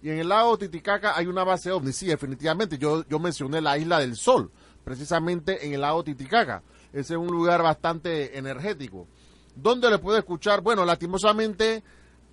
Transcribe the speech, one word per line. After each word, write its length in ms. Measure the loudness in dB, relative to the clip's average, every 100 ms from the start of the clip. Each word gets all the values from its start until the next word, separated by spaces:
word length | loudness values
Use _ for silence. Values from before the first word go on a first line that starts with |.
Y 80 | -6
en 100 | -4
el 80 | 2
lago 300 | 4 6 4
Titicaca 560 | -2 -6 -2 0 0 0
hay 120 | 0
una 180 | 0 0
base 260 | 0 0
ovni. 220 | -2 -2
Sí, 140 | -4 -2
definitivamente. 720 | -2 -4 -4 -2 0 -2 -2
Yo, 300 | 0 0 -2
yo 100 | -2
mencioné 440 | -2 -4 -4 -2
la 160 | 0 0
Isla 220 | 2 2
del 180 | 0 0
Sol, 340 | 2 4 2 -10 -20 -18
precisamente 840 | -14 -10 -2 -2 0 -2 -2 -4 -4
en 80 |
el 60 | -2
lago 240 | 0 0
Titicaca. 580 | -2 -8 0 2 2 -2 -12 _ _
Ese 220 | -10 -6
es 40 | -4
un 100 | -2
lugar 360 | 0 4 4
bastante 760 | 4 2 -2 -4 -4 -4 -4 -8
energético. 680 | -10 -6 -6 -6 -10 -14 -18 _ -20 -20 _ -2
¿Dónde 340 | 2 4 4
le 80 | 2
puedo 200 | 2 0
escuchar? 420 | 0 -2 2 2
Bueno, 240 | 2 2
lastimosamente, 1000 | 2 0 -2 0 2 2 0 0 -2 -2 -10 -20 -20 _ _